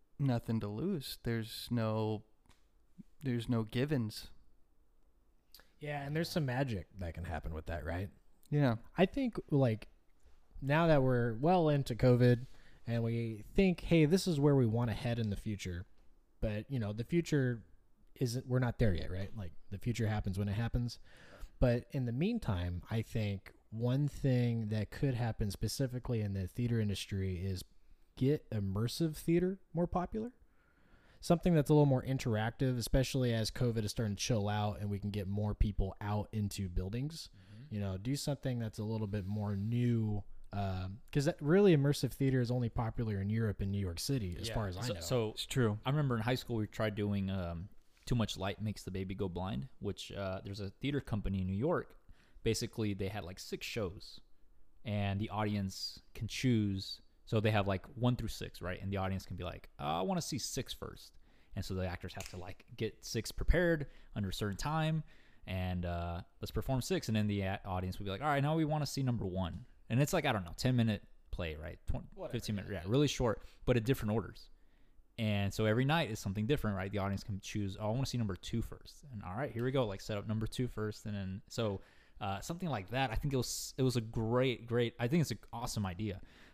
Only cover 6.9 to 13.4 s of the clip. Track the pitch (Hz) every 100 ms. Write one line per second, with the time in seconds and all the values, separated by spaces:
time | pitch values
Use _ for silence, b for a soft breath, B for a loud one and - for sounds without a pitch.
6.9 | - 85 82 85 78 80 78 - 82 78
7.9 | 87 101 - - - - 147 135 110 -
8.9 | - 185 277 254 196 - 143 127 110 -
9.9 | - - - - - - - 135 151 170
10.9 | 143 131 123 120 113 156 185 156 143 131
11.9 | 113 127 123 123 120 127 b b b -
12.9 | 117 113 117 117 107